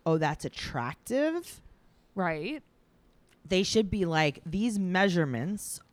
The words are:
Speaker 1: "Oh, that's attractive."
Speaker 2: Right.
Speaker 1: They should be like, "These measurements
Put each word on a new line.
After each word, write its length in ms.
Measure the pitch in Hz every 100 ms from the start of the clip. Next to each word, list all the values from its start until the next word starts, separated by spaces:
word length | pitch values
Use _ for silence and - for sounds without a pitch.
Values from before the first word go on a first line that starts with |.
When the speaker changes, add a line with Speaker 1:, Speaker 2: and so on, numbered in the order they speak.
| -
Speaker 1:
"Oh, 120 | 160
that's 280 | 156 151 139
attractive." 1160 | - - 139 120 - - 254 311 339 339 - - - _ _ _ -
Speaker 2:
Right. 480 | 180 156 180 302 - _ _ _ _ _ _ _ -
Speaker 1:
They 140 | 185
should 260 | 196 220 202
be 140 | 208 175
like, 360 | 160 151 143 170
"These 340 | 170 233 208
measurements 1000 | 185 185 202 175 151 120 147 208 - - -